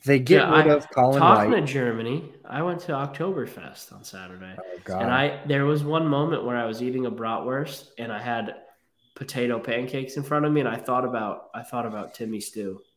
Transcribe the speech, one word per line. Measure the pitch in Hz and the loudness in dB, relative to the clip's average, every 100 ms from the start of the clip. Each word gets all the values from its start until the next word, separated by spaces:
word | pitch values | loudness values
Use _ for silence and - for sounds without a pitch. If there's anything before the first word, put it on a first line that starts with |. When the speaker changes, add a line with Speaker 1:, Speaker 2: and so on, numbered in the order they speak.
Speaker 1:
They | 135 139 | 6 4
get | 127 156 | 8 6
Speaker 2:
Yeah, | 131 151 | 8 6
Speaker 1:
rid | 156 | 8
Speaker 2:
I, | |
Speaker 1:
of | 147 - | 6 2
Colin | - 123 139 | 4 4 8
Speaker 2:
talking | 165 214 208 | 8 8 6
Speaker 1:
White. | 220 151 | 2 2
Speaker 2:
to | |
Germany, | 139 123 113 113 139 - - | 0 0 -2 -4 -4 -8 -20
I | - 131 | -10 -4
went | 170 170 | -4 -4
to | - | -4
Oktoberfest | 139 143 139 170 175 117 - 82 - - | -4 -6 -4 -4 -4 -6 -10 -16 -18 -20
on | 98 | -20
Saturday. | - 98 92 92 92 95 | -18 -16 -16 -16 -16 -16
Speaker 1:
Oh, | 92 90 | -14 -14
God. | 98 92 | -8 -4
Speaker 2:
And | 120 | 0
I, | 127 143 143 147 | 2 0 -2 -2
there | 139 | 0
was | 143 151 | 2 0
one | 147 160 165 | 0 0 2
moment | 143 156 156 | 0 0 -2
where | 117 123 | -2 -4
I | 113 | -4
was | 110 | -4
eating | 123 127 123 | -4 -4 -4
a | |
bratwurst | 107 113 113 123 131 151 - - - | -6 -6 -4 -4 -4 -6 -10 -18 -12
and | 117 | -10
I | 107 | -8
had | 113 117 107 - - _ _ _ _ | -4 -4 -6 -10 -20 _ _ _ _
potato | - 139 131 123 117 | -16 -10 -4 -2 -2
pancakes | 117 120 127 139 131 - | -2 -4 -4 -6 -6 -8
in | |
front | 139 151 | -2 0
of | 151 | 2
me, | 151 | 2
and | 127 | 2
I | 117 | -2
thought | - 127 127 | -2 0 0
about, | 120 104 - - | -2 -4 -6 -12
I | 113 | -14
thought | 113 123 113 | -10 -6 -6
about | 107 98 | -8 -12
Timmy | - 113 107 | -10 -8 -8
Stew. | 101 113 101 98 _ | -10 -8 -8 -10 _